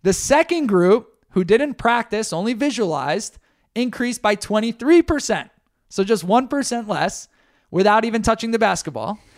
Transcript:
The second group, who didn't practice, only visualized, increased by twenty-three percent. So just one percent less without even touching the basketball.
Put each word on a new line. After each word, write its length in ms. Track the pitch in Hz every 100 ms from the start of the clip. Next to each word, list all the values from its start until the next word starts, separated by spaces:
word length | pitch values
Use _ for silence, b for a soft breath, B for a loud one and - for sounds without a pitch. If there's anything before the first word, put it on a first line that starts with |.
The 100 | 185
second 540 | 185 - 277 330 339 269
group, 580 | 185 180 220 - _ _
who 120 | 190
didn't 300 | 180 226 294
practice, 580 | - 240 233 226 214 220
only 220 | 165 214
visualized, 840 | 233 285 226 196 147 135 180 - - _ _ _ 220
increased 460 | 247 - 247 240
by 140 | 214 208
twenty-three 640 | - 214 226 226 254 339
percent. 480 | 330 294 - 185 - _ _ _ _
So 140 | -
just 200 | 196 214
one 240 | 175 226 262
percent 400 | 285 - 240 208
less 400 | 160 175 - - _ _ _ _
without 360 | 170 202 214 233
even 160 | 226
touching 300 | 226 233 226
the 80 | 226
basketball. 600 | 214 180 - 120 110 214 _